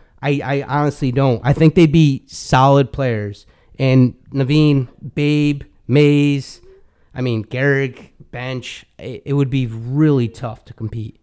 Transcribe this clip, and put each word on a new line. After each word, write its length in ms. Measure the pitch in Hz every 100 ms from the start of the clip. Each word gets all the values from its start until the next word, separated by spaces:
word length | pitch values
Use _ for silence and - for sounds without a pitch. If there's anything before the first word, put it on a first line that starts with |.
| _ _
I, 200 | 143 143
I 180 | 131 139
honestly 500 | - 143 147 143 131
don't. 280 | 131 135 117
I 80 | 123
think 240 | 139 160 185
they'd 140 | 165
be 320 | 160 151 135 -
solid 680 | - - 131 135 139 135
players. 540 | - 131 107 104 101 _ _ _ -
And 380 | 131 131 127 - _
Naveen, 560 | 135 131 151 151 139 123 _ 135
Babe, 480 | - 147 151 147 147 - _ -
Mays, 720 | 135 147 143 143 139 - - - - _ _ _
I 60 | 127
mean, 240 | 127 110
Gehrig, 680 | 104 123 143 139 135 - - - -
bench, 520 | 131 127 131 117 - - -
it, 240 | 110 117 143
it 60 |
would 140 | 143 135
be 160 | 135 120
really 580 | 113 117 143 156 139 117
tough 360 | - 120 110 -
to 80 |
compete. 440 | - 110 113 110 -